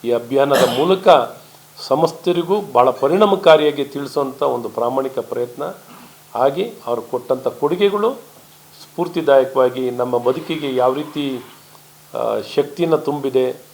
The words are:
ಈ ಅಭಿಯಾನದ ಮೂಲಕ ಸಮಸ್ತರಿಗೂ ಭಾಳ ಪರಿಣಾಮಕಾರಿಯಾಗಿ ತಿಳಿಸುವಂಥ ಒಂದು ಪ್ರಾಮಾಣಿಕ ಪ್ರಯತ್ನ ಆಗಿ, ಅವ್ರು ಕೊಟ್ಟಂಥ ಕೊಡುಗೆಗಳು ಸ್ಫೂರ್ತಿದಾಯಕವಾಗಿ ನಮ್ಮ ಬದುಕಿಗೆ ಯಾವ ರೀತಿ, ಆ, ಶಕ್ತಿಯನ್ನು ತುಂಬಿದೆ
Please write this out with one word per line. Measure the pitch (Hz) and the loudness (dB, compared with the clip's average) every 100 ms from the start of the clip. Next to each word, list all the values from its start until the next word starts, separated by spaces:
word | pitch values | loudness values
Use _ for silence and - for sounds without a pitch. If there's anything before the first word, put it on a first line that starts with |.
ಈ | 117 | 0
ಅಭಿಯಾನದ | 117 117 135 139 135 123 120 | -2 0 0 2 4 2 2
ಮೂಲಕ | 165 185 190 156 117 - - - - - | 0 2 6 4 4 -8 -20 -20 -20 -18
ಸಮಸ್ತರಿಗೂ | - 135 160 - - 170 165 208 | -2 0 0 -2 -2 -2 0 -2
ಭಾಳ | - 120 127 | 0 2 2
ಪರಿಣಾಮಕಾರಿಯಾಗಿ | 123 139 180 214 190 180 156 151 143 | 2 0 4 2 4 6 6 4 0
ತಿಳಿಸುವಂಥ | 135 139 139 - 139 123 | -6 -6 -6 -4 -4 -2
ಒಂದು | 143 123 117 | -2 -2 -4
ಪ್ರಾಮಾಣಿಕ | - 120 131 135 127 | -4 -2 -2 -4 -6
ಪ್ರಯತ್ನ | - - 120 123 151 196 - - - - - | -6 -6 -6 -6 -10 -10 -20 -20 -20 -20 -12
ಆಗಿ, | 117 131 147 202 - - | 0 0 0 -6 -8 -6
ಅವ್ರು | 117 | -6
ಕೊಟ್ಟಂಥ | - 123 - 127 127 | -4 -8 -4 -2 -2
ಕೊಡುಗೆಗಳು | - 147 180 202 202 220 277 - - - - - - | -2 -4 0 0 0 -2 -4 -14 -20 -20 -20 -20 -20
ಸ್ಫೂರ್ತಿದಾಯಕವಾಗಿ | - - 175 175 113 139 131 - 127 123 127 | -18 -6 -4 -2 4 4 4 2 0 0 -6
ನಮ್ಮ | 123 123 123 | -4 -2 0
ಬದುಕಿಗೆ | 120 131 160 156 147 | 0 -2 -4 -6 -4
ಯಾವ | 127 127 | 0 0
ರೀತಿ, | 131 147 147 143 127 - - - - - - - | 0 -6 -6 -6 -6 -12 -20 -20 -20 -20 -20 -14
ಆ, | - 117 110 101 | -6 -4 -4 -4
ಶಕ್ತಿಯನ್ನು | - 143 - 170 156 | -2 -2 -2 0 0
ತುಂಬಿದೆ | 151 143 135 131 127 - - | 0 -4 -2 0 0 -4 -18